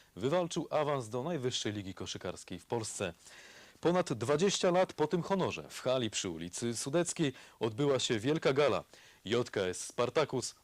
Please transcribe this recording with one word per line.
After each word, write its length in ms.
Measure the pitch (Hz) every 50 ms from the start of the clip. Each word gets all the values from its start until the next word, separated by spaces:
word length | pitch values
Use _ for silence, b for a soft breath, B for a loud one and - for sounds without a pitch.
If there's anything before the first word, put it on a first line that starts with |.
| B B _
wywalczył 500 | 87 98 135 156 180 175 170 - 175 143 -
awans 380 | - 151 151 143 147 135 120 107
do 140 | 110 127 123
najwyższej 500 | 160 180 151 123 127 120 - - 113 104
ligi 220 | 104 95 95 92
koszykarskiej 640 | - 95 90 - - - 92 85 - - - 95 85
w 80 | -
Polsce. 480 | - 117 117 107 - - - 104 87 85 B B B B B B B B B B B B -
Ponad 320 | - 156 175 180 175 - 143
dwadzieścia 580 | 110 120 117 147 151 180 202 180 - - 185
lat 220 | 175 180 185 - -
po 140 | - 151
tym 160 | 151 - 180 151
honorze 400 | - 196 196 165 110 90 82 73 67
w 120 | - -
hali 300 | - 131 127 131 123 107
przy 180 | - - - 98
ulicy 480 | 82 80 82 87 - - 117 117 117
Sudeckiej 560 | 113 - 139 143 175 170 170 - - 165 139 B B B B B B
odbyła 380 | - 117 107 113 147 143 135 123
się 200 | - - 127 110
wielka 340 | 98 135 151 160 - 160 135
gala 320 | 139 147 131 104 85 73 B B B B B B B -
J 260 | 92 110 120 123 -
K 100 | - 110
S 240 | 95 90 90 - -
Spartakus 680 | - - - 120 120 - 160 151 - - 127 113 - - -